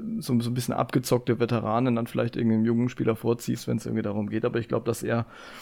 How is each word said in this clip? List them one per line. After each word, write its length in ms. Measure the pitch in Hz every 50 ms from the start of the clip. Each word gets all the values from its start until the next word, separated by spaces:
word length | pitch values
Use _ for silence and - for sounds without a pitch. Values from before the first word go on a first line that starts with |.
| 220 220 226 226
so, 200 | - - 127 117
so 100 | 117 117
ein 20 | 123
bisschen 220 | 127 123 - -
abgezockte 640 | - 123 - - 147 127 - 131 120 - - 117 110
Veteranen 560 | 120 110 123 113 107 107 110 120 127 131 117
dann 100 | 117 117
vielleicht 280 | - - 117 117 117 -
irgendeinem 300 | - 120 113 113 110 110
jungen 240 | 117 117 117 123 123
Spieler 260 | - - - 113 110
vorziehst, 520 | - - 117 120 - - - 123 120 -
wenn's 180 | 123 120 110 -
irgendwie 160 | 117 113 110 107
darum 260 | 104 101 107 104 104
geht. 160 | 107 110 117
Aber 140 | 120 120 120
ich 80 | 113
glaub, 180 | - 120 113 -
dass 160 | 117 113 -
er, 240 | - 120 117 117 120 - - - - - - -